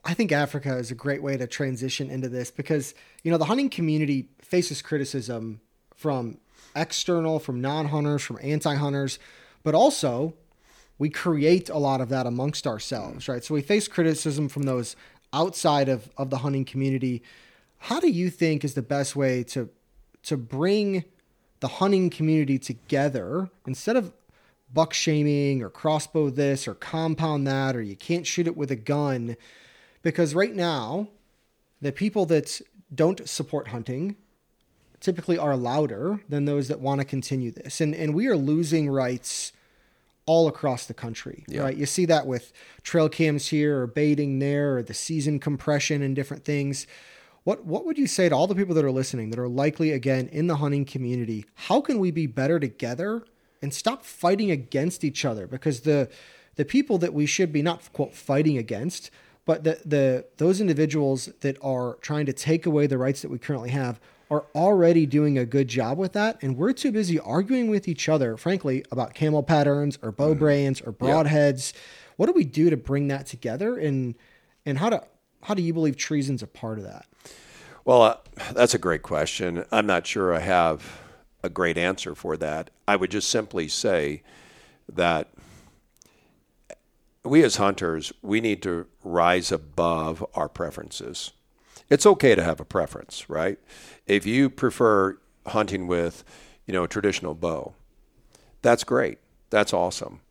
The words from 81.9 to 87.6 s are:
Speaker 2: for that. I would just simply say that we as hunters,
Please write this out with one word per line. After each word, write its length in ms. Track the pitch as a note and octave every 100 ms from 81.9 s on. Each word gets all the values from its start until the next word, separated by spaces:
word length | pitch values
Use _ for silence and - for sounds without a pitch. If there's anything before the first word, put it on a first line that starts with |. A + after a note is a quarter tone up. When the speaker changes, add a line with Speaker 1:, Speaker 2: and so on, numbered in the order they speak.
| F#2+ F2+
Speaker 2:
for 220 | D#2 - D#2
that. 320 | D#2 D#2 - _ -
I 100 | G2+
would 140 | F#2
just 200 | G#2 -
simply 360 | A#2+ G#2+ F#2 D#2
say 560 | - G#2+ F2+ C#2+ D2 _ - - - - _ -
that 360 | - E2+ D#2+ - - - - - _ _ _ _ _ _ _ _ _ _ - _ _ _ _
we 180 | A2+ D3+
as 140 | C3+
hunters, 560 | -